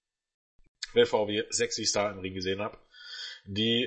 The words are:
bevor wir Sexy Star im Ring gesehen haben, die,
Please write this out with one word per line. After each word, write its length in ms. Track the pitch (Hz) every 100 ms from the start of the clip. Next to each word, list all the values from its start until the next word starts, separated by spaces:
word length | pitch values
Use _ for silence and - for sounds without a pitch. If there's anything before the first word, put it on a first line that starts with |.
| _ _ _ _ _ _ - _ -
bevor 340 | 117 120 110 104
wir 180 | 104 -
Sexy 340 | - 117 -
Star 260 | 107 104 104
im 80 | 95
Ring 140 | 95
gesehen 260 | 95 92 98
haben, 180 | 104 - _ - - - - - -
die, 360 | 101 113 117